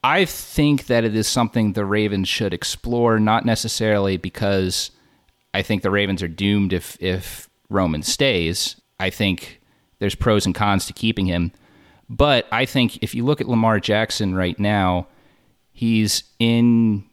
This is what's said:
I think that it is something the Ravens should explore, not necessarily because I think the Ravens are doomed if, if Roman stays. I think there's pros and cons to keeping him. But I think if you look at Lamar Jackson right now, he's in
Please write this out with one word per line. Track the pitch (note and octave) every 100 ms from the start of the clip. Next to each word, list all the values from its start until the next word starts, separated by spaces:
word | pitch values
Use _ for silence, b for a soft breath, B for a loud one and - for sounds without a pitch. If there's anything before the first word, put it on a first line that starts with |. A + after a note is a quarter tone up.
I | B2+ E3+ F#3
think | - - - D3 C#3+ -
that | A#2+
it | A2+ A2
is | G#2+
something | B2+ A#2 A#2+ A2
the | G2+ G2
Ravens | G#2 G#2+ G2+ F#2
should | - G#2
explore, | F2+ - - - A#2+ A#2+ A2
not | G#2+ A2 G#2+
necessarily | A2 A2 - A2 G#2 G2 F#2
because | F#2 - G2+ G2 F#2 - - b b b b _ _
I | F#2+
think | G2+ G#2
the | F#2+
Ravens | G2+ G2+ F#2+
are | F2
doomed | D#2+ G2+ G#2 F#2+
if, | F2+ - -
if | F#2 F#2 F#2 - - _ _
Roman | G2 F2+ D2+
stays. | - - C#3 G2 D#2+ F2 - - _ _
I | F#2+
think | - G2+ F2 - - _ _ _ _
there's | G#2 -
pros | A#2+ G#2+ F#2+
and | E2+
cons | G#2 G2 -
to |
keeping | - A2+ G#2+ F#2
him. | F2 E2+ b b b b b -
But | A2+ D3 B2+ -
I | A2 C3
think | C3+ A#2+ -
if | G#2+ -
you | B2
look | D3
at | B2
Lamar | A#2 A2+ G#2+
Jackson | - G#2+ A2 - G2+
right | F#2 F2+ F2
now, | G#2 G#2 F#2 F2+ F2 b b b b b _
he's | - A#2 A2 G#2+ - - _
in | A#2 A#2 A#2+ A#2 A2+ G#2 G2+